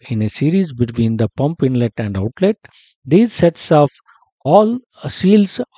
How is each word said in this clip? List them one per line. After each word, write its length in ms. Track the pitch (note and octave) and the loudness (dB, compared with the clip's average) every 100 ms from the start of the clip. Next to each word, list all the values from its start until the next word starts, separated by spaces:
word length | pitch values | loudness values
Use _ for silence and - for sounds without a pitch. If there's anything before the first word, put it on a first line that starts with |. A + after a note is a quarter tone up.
| - | -8
in 120 | A2 | -4
a 80 | G#2+ | -4
series 440 | - D3 F#3+ F3 | -2 0 0 -2
between 440 | A#2+ A#2 A#2 A2+ A2+ | -2 -4 -2 -2 0
the 120 | A2 | -4
pump 340 | - C#3+ E3 | -2 -4 -2
inlet 300 | C3 B2 A#2 - | -2 0 -2 -4
and 180 | G#2+ F#2+ | -6 -4
outlet. 400 | G#2 - F#3+ G#3+ - _ _ _ B2+ | -6 -2 -2 -2 -10 _ _ _ 0
These 280 | F3 A#3 | 2 2
sets 380 | - E3+ - - | 0 0 0 0
of 180 | D#3 C#3+ - _ _ _ _ C3+ | 2 2 -2 _ _ _ _ 2
all, 340 | F#3+ G#3+ B3 - _ | 2 2 -2 -10 _
uh, 60 | - | -14
seals, 500 | - F#3 G#3 G3 - - | -2 2 4 2 -4 -12